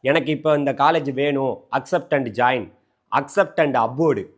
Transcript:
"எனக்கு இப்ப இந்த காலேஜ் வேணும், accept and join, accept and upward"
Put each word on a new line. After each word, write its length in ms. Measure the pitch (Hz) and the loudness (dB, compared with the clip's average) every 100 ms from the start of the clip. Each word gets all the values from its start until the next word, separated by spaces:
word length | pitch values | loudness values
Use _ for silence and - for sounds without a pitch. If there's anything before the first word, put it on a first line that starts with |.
"எனக்கு 320 | 127 160 135 | 2 0 0
இப்ப 240 | 151 156 147 | -2 0 2
இந்த 160 | 139 | 0
காலேஜ் 400 | 131 143 165 143 | 2 2 2 -2
வேணும், 520 | 131 143 139 135 110 _ 139 | -2 0 0 -2 -4 _ -6
accept 320 | 139 175 - | -2 -4 0
and 300 | 147 123 104 | -2 -2 0
join, 320 | 123 127 101 _ _ _ _ 127 | 0 0 -6 _ _ _ _ -4
accept 360 | 139 - 190 - | -2 0 0 2
and 200 | 156 127 | 0 2
upward" 500 | 113 127 160 110 95 | 0 0 0 0 -4